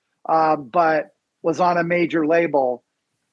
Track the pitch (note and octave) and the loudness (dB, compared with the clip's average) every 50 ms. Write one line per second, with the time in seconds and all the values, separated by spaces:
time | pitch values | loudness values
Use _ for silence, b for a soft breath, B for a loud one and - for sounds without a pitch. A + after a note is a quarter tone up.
0 | _ _ _ _ - - D#3+ D#3+ D#3+ D#3 D#3 D3+ C#3 A2+ - F3+ E3 D#3+ D#3+ D3+ | _ _ _ _ -4 -2 0 2 2 2 0 -2 -4 -4 0 0 2 2 0 0
1 | - - _ _ _ _ _ _ - E3+ D#3 - F3+ F3 F3 F3 E3+ E3 F3 F3 | -4 -6 _ _ _ _ _ _ -4 -4 -2 0 0 0 0 0 -2 0 0 -2
2 | E3+ C#3+ D#3+ E3 D3+ D3+ E3 E3+ E3+ D#3+ D3 C#3 C3 B2 B2 A#2+ _ _ _ _ | 0 0 0 -2 0 2 2 2 2 2 0 0 0 0 -2 -6 _ _ _ _
3 | _ _ _ _ _ _ | _ _ _ _ _ _